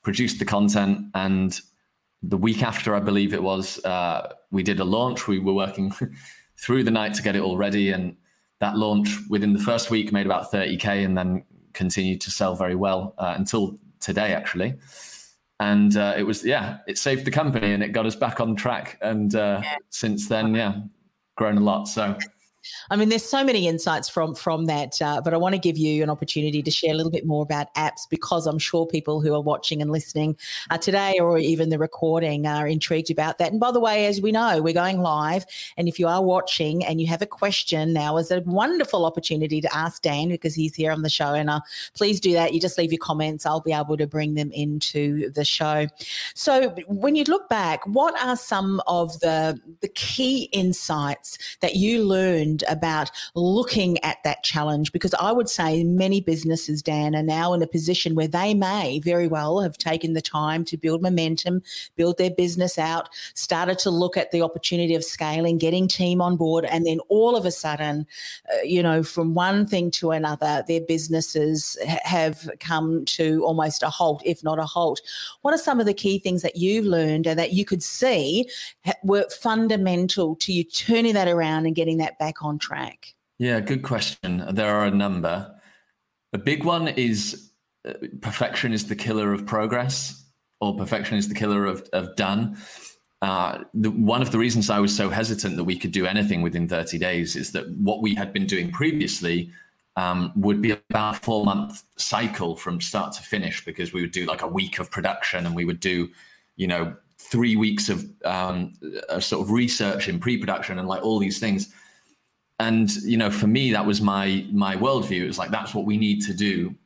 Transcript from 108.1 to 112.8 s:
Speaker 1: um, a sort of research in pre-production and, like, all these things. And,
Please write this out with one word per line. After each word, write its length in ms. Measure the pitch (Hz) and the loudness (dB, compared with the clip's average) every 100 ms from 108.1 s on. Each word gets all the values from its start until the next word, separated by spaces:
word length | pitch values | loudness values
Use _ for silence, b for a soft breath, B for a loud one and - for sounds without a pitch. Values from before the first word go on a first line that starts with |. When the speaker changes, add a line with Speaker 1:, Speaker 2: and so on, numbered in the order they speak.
| - 82 | -8 -4
Speaker 1:
um, 480 | 92 92 90 90 - 76 50 - | -2 -2 -2 -4 -8 -12 -12 -6
a 120 | 87 | -4
sort 220 | - 95 | -2 -2
of 80 | 98 | 0
research 580 | 117 123 - 104 98 - | 2 2 0 -2 -2 -2
in 100 | 87 | -2
pre-production 600 | 110 117 - 92 - 92 | -2 -2 -2 -4 -4 -6
and, 80 | 92 | -4
like, 160 | 95 | -2
all 160 | - 107 | 0 2
these 200 | 185 - | 0 0
things. 320 | 156 139 208 b b b b b b _ _ - | 0 0 -2 b b b b b b _ _ -4
And, 360 | 113 113 | 2 4